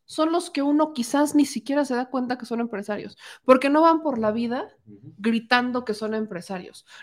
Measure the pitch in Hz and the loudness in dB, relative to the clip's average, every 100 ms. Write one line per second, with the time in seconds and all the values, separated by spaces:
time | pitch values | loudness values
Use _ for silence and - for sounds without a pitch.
0 | _ - 320 339 349 - 277 294 311 311 | _ -2 0 0 -2 -2 2 2 2 -2
1 | 233 285 294 294 277 226 - 285 277 247 | -2 0 2 2 2 -2 -2 -2 0 -2
2 | 254 262 247 254 233 233 233 196 208 208 | -2 -4 -4 -6 -4 -4 -4 -6 -6 -8
3 | 202 - - - - 262 277 302 330 320 | -8 -16 -20 -4 4 6 6 6 6 4
4 | 320 247 220 220 233 254 427 _ - 202 | 0 -2 -2 -2 -4 -4 -8 _ -20 -20
5 | 151 160 214 226 226 247 247 247 240 214 | -20 -4 -2 -2 2 2 2 -4 -6 -6
6 | 214 220 214 180 - 185 - - _ - | -4 -4 -6 -8 -10 -12 -12 -20 _ -20